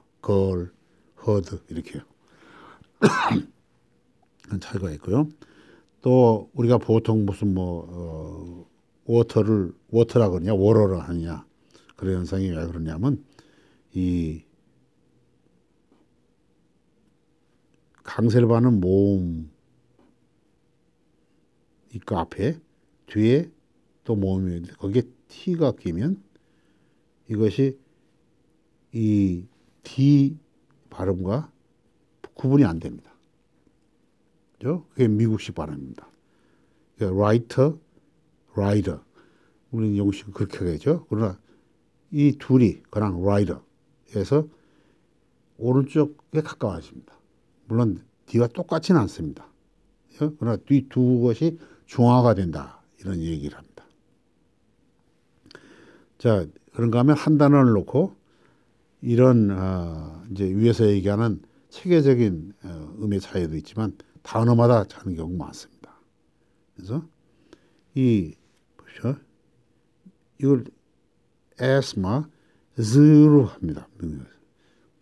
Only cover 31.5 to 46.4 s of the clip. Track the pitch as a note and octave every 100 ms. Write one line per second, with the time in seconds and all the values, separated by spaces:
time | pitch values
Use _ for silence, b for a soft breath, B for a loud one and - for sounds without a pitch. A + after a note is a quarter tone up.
31.5 | _ _ _ _ _ _ _ - - C3
32.5 | C#3+ A#2+ E2 E2 - _ _ _ _ _
33.5 | _ _ _ _ _ _ _ _ _ _
34.5 | _ B2 E3+ - - A#2 G#2+ A2+ G#2 -
35.5 | - D#2 C#2+ C2 - - _ _ _ _
36.5 | _ _ _ _ _ G2+ F#2 G#2 A2+ A#2+
37.5 | - C#3 D#3+ _ _ _ _ _ _ _
38.5 | - G2+ G#2 F#2+ D2+ _ b b b b
39.5 | b _ A2+ A2 G2+ G2+ G2 G2+ F#2+ G2+
40.5 | - F2+ D#2 - E3 - G#2+ A2 F#2 b
41.5 | b b b _ _ _ D3+ D3 C#3+ -
42.5 | C3 A2+ - _ - G#2 F2 F#2+ G2+ G2
43.5 | D#2 _ _ _ _ _ G#2+ F#2 C#3+ D3+
44.5 | b b b b b b _ _ _ _
45.5 | _ A#2 C3 C3+ D#3 D3 D3 _ D3+